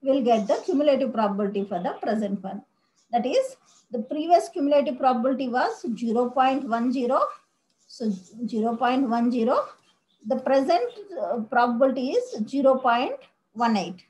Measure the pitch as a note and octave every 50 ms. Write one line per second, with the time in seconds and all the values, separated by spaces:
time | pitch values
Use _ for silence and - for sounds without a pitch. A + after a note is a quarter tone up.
0 | - C4+ C4+ C#4 A#3 A#3+ A#3 A3 G#3 G3+ D4 A4+ - - F4 C4+ D4 D4+ C#4 B3
1 | C#4 A3+ - A3 A3 G3+ G3+ G3 G#3 G3 G3+ G3+ G3 G3 G3+ F3 F3+ C#4+ G#4+ -
2 | - C#4 G#3 A3 G#3+ G3 G3+ F#3+ - G3 G3+ G#3 - _ _ _ _ _ _ _
3 | _ _ A3 A#3 G#3+ B3+ D4 C5 C5 C5 - - _ _ _ _ _ _ - A#3+
4 | A3 - - D4+ D#4 E4 F4 E4+ F4+ - - F4+ C#4 C#4+ D4 C#4+ C4 C4 B3+ -
5 | C4+ C4 B3 A#3 A3+ C4 C#4 A#3+ C#4 B3 A3+ B3 D4+ G#4 A4+ - - C#4+ A3 F#3+
6 | A#3+ A3+ G#3+ A#3+ B3 A#3+ A#3 C#4 C4 C4 C4+ C#4 C4 A3 A3+ A#3 A#3 C4 B3 C#4
7 | A#3+ A#3+ C4+ D#4+ D5 - - - _ _ _ _ _ _ _ _ _ - - -
8 | A#3 A3 G3 F#3 - - - A3 B3 - B3 A3 G#3+ A#3 A#3 A#3 C4 A#3+ B3+ C4+
9 | C4+ A3+ A#3 A#3 A#3 B3 A#3+ B3 A3+ A#3 - C#5 C#5+ - - _ _ _ _ _
10 | _ _ _ _ - G#3+ B3+ - - - C4+ C4+ C4+ C4 E4 F4 B4 A#4+ - G#4+
11 | G4+ - F4+ C#4 G#3 F3 G3+ A#3+ A3 - B3 A#3+ A#3+ B3 A#3+ A3+ C4+ C4+ B3+ C4+
12 | B3 C4+ E4+ B4 B4 - A#4 - G#3+ - - C#4 C#4 C4+ C4 - - B3+ A#3 A#3+
13 | C4 F4+ C5+ C#5 - _ _ _ _ _ - G#3+ A#3+ A#3 A3 G3+ F3 F3 F3+ -
14 | - _